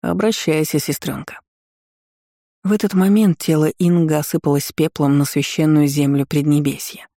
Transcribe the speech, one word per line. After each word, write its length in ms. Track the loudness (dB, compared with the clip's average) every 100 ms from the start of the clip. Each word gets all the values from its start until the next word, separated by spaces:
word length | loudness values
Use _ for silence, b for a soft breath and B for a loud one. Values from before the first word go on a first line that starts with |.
«Обращайся, 760 | -4 -2 -2 -2 -2 -2 0 -2
сестрёнка». 600 | -4 -6 -6 -10 -12 -20 _ _ _ _ _ _ _ _ _ _ _ _
В 120 | -2
этот 200 | 0 0
момент 440 | 2 4 4 4 0
тело 320 | 0 0 0
Инга 480 | 0 2 2 2 0
осыпалось 560 | -2 -2 0 0 -2
пеплом 440 | -2 -4 0 0 2
на 60 |
священную 640 | 2 -2 -4 -2 2 4 2
землю 380 | 2 0 0 0
Преднебесья. 800 | -2 2 2 0 -4 -12 -16 -20